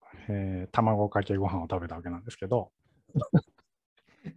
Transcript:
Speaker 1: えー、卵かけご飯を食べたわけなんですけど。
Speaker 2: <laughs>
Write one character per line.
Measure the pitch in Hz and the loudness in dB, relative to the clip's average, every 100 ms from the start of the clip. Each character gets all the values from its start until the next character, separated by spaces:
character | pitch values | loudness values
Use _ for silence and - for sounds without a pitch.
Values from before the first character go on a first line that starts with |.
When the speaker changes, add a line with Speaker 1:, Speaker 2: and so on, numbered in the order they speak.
| - - - | -20 -14 -6
Speaker 1:
え | 101 98 92 92 | -4 -4 -4 0
ー、 | |
卵 | - 113 107 104 | 2 4 4 2
か | 104 | 2
け | 101 98 | 0 0
ご | 98 | 0
飯 | 92 | -2
を | 82 | -2
食 | 90 | -4
べ | 85 | -4
た | 82 | -8
わ | |
け | 87 | -8
な | 85 | -10
ん | |
で | 113 | -10
す | - | -12
け | 95 | -2
ど。 | 120 - _ _ _ _ | -2 -2 _ _ _ _
Speaker 2:
<laughs> | 143 - 165 - _ _ _ _ _ _ _ 175 | -4 2 2 2 _ _ _ _ _ _ _ -16